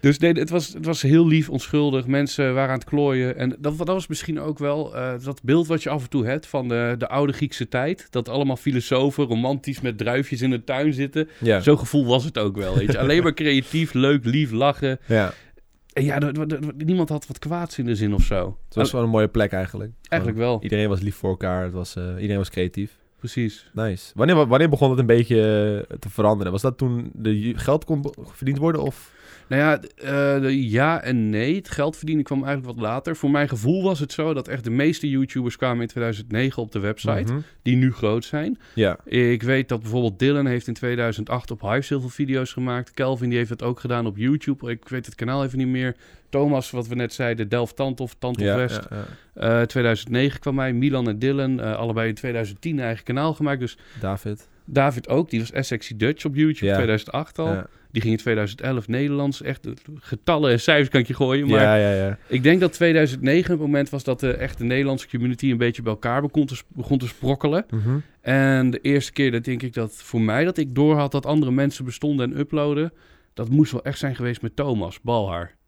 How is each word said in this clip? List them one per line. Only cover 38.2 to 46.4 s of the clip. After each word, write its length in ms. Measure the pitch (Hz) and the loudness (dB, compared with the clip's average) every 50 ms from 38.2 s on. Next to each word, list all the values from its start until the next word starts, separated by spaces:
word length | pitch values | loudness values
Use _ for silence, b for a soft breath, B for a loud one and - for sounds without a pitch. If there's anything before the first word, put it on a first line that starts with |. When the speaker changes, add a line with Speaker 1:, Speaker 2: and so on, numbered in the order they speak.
| 123 | -2
Speaker 1:
zijn. 340 | - - 151 156 - 262 B B B B | -4 -6 -4 -4 -4 -6 B B B B
Speaker 2:
Ja. 240 | B 110 98 85 - - | B 2 2 2 0 -8
Speaker 1:
Ik 380 | - - 123 123 120 120 117 110 | -2 0 2 4 4 2 0 0
weet 260 | 120 135 131 135 - | 0 0 0 0 -2
dat 120 | 123 113 | -4 -6
bijvoorbeeld 380 | 110 110 110 127 123 113 98 90 | -4 -4 -2 0 0 -2 0 0
Dylan 280 | 127 135 143 143 139 | 2 2 2 2 2
heeft 200 | 135 123 120 - | 0 0 -2 -4
in 80 | - 117 | -6 -8
tweeduizend 540 | - - 123 123 120 120 117 107 - 107 - | -6 -4 -4 -2 0 -2 -2 -2 -4 -6 -4
acht 220 | 120 123 - - | -4 -6 -4 -8
op 100 | 120 107 | -12 -8
Hives 280 | - 101 107 131 135 - | -4 -2 -2 -2 -2 -2
heel 120 | 151 139 | -4 -4
veel 80 | 127 127 | -4 -6
video's 440 | 123 - 147 135 135 131 131 127 - | -4 -4 -4 -2 0 -2 -2 -4 -6
gemaakt. 380 | - 127 127 123 123 123 - | -6 -4 -4 -4 -6 -6 -10
Kelvin, 380 | _ - 139 131 135 120 123 123 | _ -4 -2 -2 -2 -2 -2 -2
die 100 | 120 120 | 0 0
heeft 120 | 117 110 | -2 -2
het 120 | 120 117 - | -4 -6 -4
ook 180 | 120 123 - | -6 -6 -4
gedaan 260 | - 123 123 120 117 | -4 -4 -2 -2 -2
op 100 | 113 98 | -4 -4
YouTube. 540 | 101 110 127 143 151 - - 139 135 - 120 | -2 0 0 0 0 0 -4 -4 -4 -4 -8
Ik 180 | 120 117 _ - | -8 -8 _ -8
weet 180 | 131 127 117 | -8 -8 -8
het 80 | - - | -10 -10
kanaal 300 | - 120 117 131 139 139 | -8 -6 -4 -2 -2 -4
even 140 | 135 123 131 | -4 -2 -2
niet 80 | 131 127 | -2 0
meer. 280 | 127 127 127 127 120 b b b b b b b | 0 0 -2 -2 -4 b b b b b b b
Thomas, 420 | - 139 | 0 0